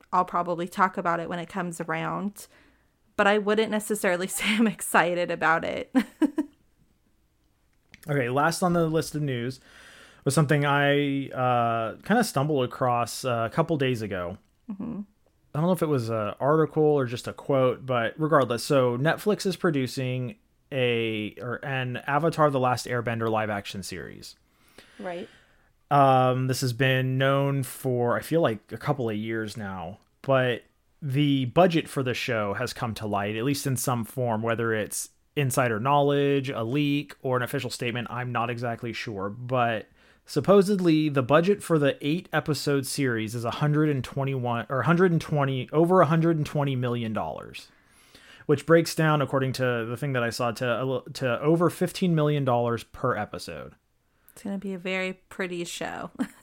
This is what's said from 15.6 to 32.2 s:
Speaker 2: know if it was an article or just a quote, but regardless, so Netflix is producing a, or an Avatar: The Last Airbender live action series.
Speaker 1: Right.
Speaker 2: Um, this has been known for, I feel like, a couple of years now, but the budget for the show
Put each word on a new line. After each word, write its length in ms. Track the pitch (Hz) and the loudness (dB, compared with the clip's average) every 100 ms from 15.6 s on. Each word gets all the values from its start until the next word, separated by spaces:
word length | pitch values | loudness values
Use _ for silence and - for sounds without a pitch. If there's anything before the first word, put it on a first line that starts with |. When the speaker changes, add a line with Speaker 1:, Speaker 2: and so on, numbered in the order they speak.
| 170 | 0
Speaker 2:
know 60 | |
if 100 | 175 | 2
it 60 | 160 | 2
was 200 | 139 113 | 0 0
an 240 | 113 104 - | -2 -4 -2
article 420 | 131 160 156 156 | 2 4 2 4
or 220 | 151 147 123 | 4 4 0
just 200 | 120 - | -4 -8
a 40 | |
quote, 520 | - - 139 131 113 | -10 0 2 4 2
but 300 | 131 123 110 - | -2 -2 -2 -2
regardless, 440 | 151 151 120 120 | 2 4 2 -2
so 320 | - 143 127 120 | 0 2 4 2
Netflix 480 | 151 - 208 196 196 | 0 0 0 0 -2
is 100 | 170 | 0
producing 800 | 185 139 127 135 127 127 123 - _ _ _ | 0 0 -2 -4 -4 -4 -6 -10 _ _ _
a, 640 | 135 123 117 113 110 104 - | -2 0 0 0 -2 -6 -8
or 160 | 120 117 | -8 -8
an 320 | 143 131 127 123 - | -6 -4 -4 -6 -2
Avatar: 420 | 143 165 156 147 | 0 0 4 4
The 100 | 135 | 4
Last 260 | 123 123 - | 2 0 -2
Airbender 420 | 123 117 117 113 | -4 -2 -2 0
live 200 | 110 110 | 0 -2
action 320 | 104 - 101 | -4 -6 -10
series. 540 | 92 90 57 50 - - _ _ _ - - - | -10 -10 -12 -14 -20 -20 _ _ _ -20 -20 -14
Speaker 1:
Right. 280 | 196 175 - - _ _ _ _ _ | -10 -10 -12 -18 _ _ _ _ _
Speaker 2:
Um, 560 | 143 135 131 127 127 131 | 6 6 6 4 2 0
this 140 | 131 | 0
has 120 | 131 | 0
been 460 | 117 135 131 131 131 | 2 2 2 0 0
known 460 | 135 139 139 139 | 2 2 0 -2
for, 520 | 127 - 135 123 120 110 | -4 -6 -2 0 0 0
I 40 | |
feel 200 | - 160 | 0 2
like, 200 | 147 107 - | 2 0 -8
a 60 | 110 | -8
couple 320 | - 139 113 | -4 -2 -2
of 60 | 107 | -4
years 400 | 113 113 107 113 | -4 -4 -6 -8
now, 420 | 101 95 85 95 _ _ | -10 -8 -10 -14 _ _
but 400 | - 131 127 120 - _ _ _ | 0 2 2 -2 -8 _ _ _
the 440 | 147 131 147 139 123 | -4 0 2 2 2
budget 420 | 165 180 165 - | 4 6 4 -2
for 140 | - | -4
the 100 | 127 | -4
show 400 | 113 | -4